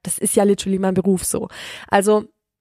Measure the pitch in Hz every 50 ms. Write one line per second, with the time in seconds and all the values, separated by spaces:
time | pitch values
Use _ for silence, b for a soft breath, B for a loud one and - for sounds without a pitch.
0 | - 185 - - - 214 - 233 202 202 202 - - 196 190 185 190 190 190 185
1 | 170 196 196 175 - - - - - B B B B B B B B B - 202
2 | 196 214 214 214 220 - _ _ _ _ _ _